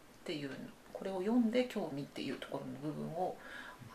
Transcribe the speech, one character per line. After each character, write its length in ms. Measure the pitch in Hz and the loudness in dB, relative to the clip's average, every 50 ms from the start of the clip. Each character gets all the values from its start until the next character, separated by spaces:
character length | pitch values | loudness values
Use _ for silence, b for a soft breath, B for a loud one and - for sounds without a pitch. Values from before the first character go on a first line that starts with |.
| - - - - - | -16 -18 -18 -12 -6
て 120 | - 170 | -4 -4
い 100 | 147 143 | -2 -2
う、 60 | 135 131 - - - - - - - - | -4 -6 -6 -10 -10 -12 -16 -16 -10 -8
こ 100 | - - | -4 -2
れ 60 | 190 | -2
を 100 | 190 185 | 0 2
読 120 | 185 208 233 | 4 6 6
ん 160 | 254 233 214 | 8 8 8
で 160 | 226 254 247 | 6 4 4
興 240 | 247 - 214 180 156 143 | 4 2 0 0 0 0
味 100 | 143 143 | -2 -4
っ 20 | |
て 160 | 147 - - | -4 -4 -4
い 100 | - 139 | -2 -2
う 60 | 127 | -2
と 100 | - - - | -4 -4 -4
こ 100 | - - | -4 -4
ろ 60 | 143 | -4
の 60 | 131 127 131 | -4 -6 -4
部 120 | 143 151 | -4 -2
分 160 | 147 147 147 147 160 | -2 -2 -2 -2 0
を、 220 | 165 185 - - B B B B B B B B B - - | 0 0 0 -2 B B B B B B B B B -14 -10